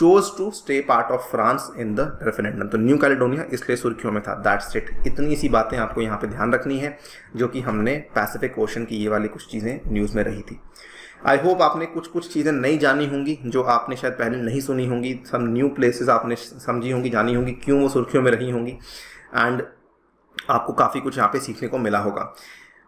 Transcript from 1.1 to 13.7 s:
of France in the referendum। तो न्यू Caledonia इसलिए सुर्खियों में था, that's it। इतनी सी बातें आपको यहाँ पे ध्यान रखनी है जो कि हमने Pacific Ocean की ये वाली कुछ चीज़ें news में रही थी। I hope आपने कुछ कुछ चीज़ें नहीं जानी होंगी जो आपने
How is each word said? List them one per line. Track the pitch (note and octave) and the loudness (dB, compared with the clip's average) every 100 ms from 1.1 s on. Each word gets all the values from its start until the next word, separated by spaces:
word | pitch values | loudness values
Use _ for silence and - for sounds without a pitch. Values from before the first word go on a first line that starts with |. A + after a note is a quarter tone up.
of | B2+ - | -2 -2
France | A#2 A2 C3+ - - | 0 2 2 -2 -8
in | A2 G#2+ | -4 -2
the | D3+ - A#2 | -2 -2 -4
referendum। | - G#2 G#2 G2+ | -2 -4 -4 -2
तो | A2+ | 2
न्यू | A2+ C#3+ | 4 4
Caledonia | C#3+ C3+ B2 C#3 - | 4 4 2 0 -4
इसलिए | B2 - B2 | -6 -2 -2
सुर्खियों | B2 A2+ A#2 | -2 -2 -2
में | G#2 | -4
था, | G#2 G2 | -4 -2
that's | G2+ G2+ - A2+ | 0 0 0 -4
it। | - - - | -2 2 4
इतनी | - D3 D3 | 4 2 2
सी | C#3+ | 2
बातें | A#2 A2 B2+ | 2 2 -2
आपको | A2 - | -2 -2
यहाँ | A2 G#2 | -4 -4
पे | A2 | -6
ध्यान | G#2 A2 | -2 0
रखनी | B2+ C#3 C3+ | 0 0 -4
है | D3 C#3+ - - - - | -4 -8 -16 -20 -14 -4
जो | B2 | -2
कि | C3 | -2
हमने | B2 G#2+ A2 C#3+ - | -4 0 0 -2 -2
Pacific | - G#2+ A2 A#2+ - | -2 -2 -2 -4 -2
Ocean | G#2+ A2+ | -2 -2
की | A#2 A2 | -6 -2
ये | G#2 | 0
वाली | G#2+ G#2+ | 0 -2
कुछ | - - | -6 -10
चीज़ें | A2 G#2+ C3 - | -6 -6 -4 -2
news | G#2+ G#2 G#2+ | -2 0 0
में | |
रही | G2 G2+ | -2 -4
थी। | - - - - - - - - - | -10 -16 -18 -20 -20 -20 -20 -4 2
I | F#3+ | 4
hope | F3 F3+ | 4 4
आपने | D#3 D#3+ E3 | 2 2 -4
कुछ | E3+ D#3+ | -8 -8
कुछ | F3 E3+ | -8 -4
चीज़ें | D#3 D3 | -2 0
नहीं | D3 C3 D#3 | 2 2 2
जानी | C#3+ C#3 D3 | 4 2 0
होंगी | C#3 C#3 D3 B2+ | -2 -4 -4 -2
जो | C3 | 0
आपने | B2 | 2